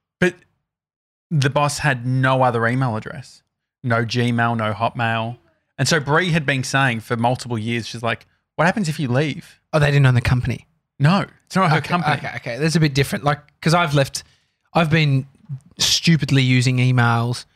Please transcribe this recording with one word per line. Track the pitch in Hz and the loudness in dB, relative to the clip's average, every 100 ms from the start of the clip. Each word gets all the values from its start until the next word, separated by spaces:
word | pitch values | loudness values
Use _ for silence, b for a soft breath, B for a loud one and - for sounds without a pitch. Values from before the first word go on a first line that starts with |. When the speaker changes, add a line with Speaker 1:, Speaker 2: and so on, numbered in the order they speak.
| _ - | _ -2
Speaker 1:
But | 180 - _ _ _ _ _ _ _ _ - | -2 -2 _ _ _ _ _ _ _ _ -4
the | 156 135 | 0 0
boss | 143 147 - | 0 -2 0
had | 147 123 123 | -2 -2 -2
no | 131 131 131 | 0 2 2
other | 127 117 117 | 2 2 0
email | 127 131 110 | 0 -2 -4
address. | - - - - _ _ _ _ | -8 -14 -16 -20 _ _ _ _
No | 127 117 | -2 -2
Gmail, | 120 123 120 117 117 117 | 0 -2 0 0 0 0
no | 107 | -4
Hotmail. | 104 113 - 117 113 113 120 _ _ _ - | -2 -4 -2 -4 -4 -6 -10 _ _ _ -6
And | 135 | 0
so | 165 | 0
Bree | 135 156 180 | 0 0 2
had | 165 139 | 0 0
been | 135 | -4
saying | 127 139 135 113 | -2 0 0 -2
for | - 117 | -4 -2
multiple | 120 127 120 117 | 0 -2 -4 -6
years, | 113 117 107 | -4 -4 -6
she's | 117 | -8
like, | 117 110 _ _ _ - | -6 -6 _ _ _ -2
"What | |
happens | 165 202 160 | 0 0 -2
if | 151 | -4
you | 131 | -2
leave?" | 123 156 170 - - _ | 0 -2 -6 -14 -20 _
Speaker 2:
Oh, | 156 | 0
they | 147 | 2
didn't | 143 131 | 4 4
own | |
the | 123 | 4
company. | - 123 123 - - _ _ - | 2 0 -2 -6 -10 _ _ -2
Speaker 1:
No, | 143 190 - - | 2 2 -2 -10
it's | - | -6
not | 185 180 | 0 2
her | 156 | 0
Speaker 2:
Okay, | - | 0
Speaker 1:
company. | 175 151 143 | -2 -2 -2
Speaker 2:
okay, | 113 117 | -4 -10
okay. | 135 117 | -10 -4
That's | 160 160 | 0 2
a | |
bit | 151 | 2
different. | 135 135 - | 2 -2 -2
Like, | 143 147 - - | -2 -4 -6 -6
'cause | 160 | 0
I've | 175 170 | 2 2
left, | 143 131 - - _ _ _ _ | 2 0 -4 -14 _ _ _ _
I've | 165 165 | 0 2
been | 160 151 135 135 _ - 135 - - | 2 2 0 -2 _ -16 -16 -14 -6
stupidly | - - - 160 143 135 | -2 0 2 2 2 2
using | 127 127 123 127 | 4 2 2 2
emails | 127 127 117 117 120 123 - | 2 4 2 2 -2 -4 -10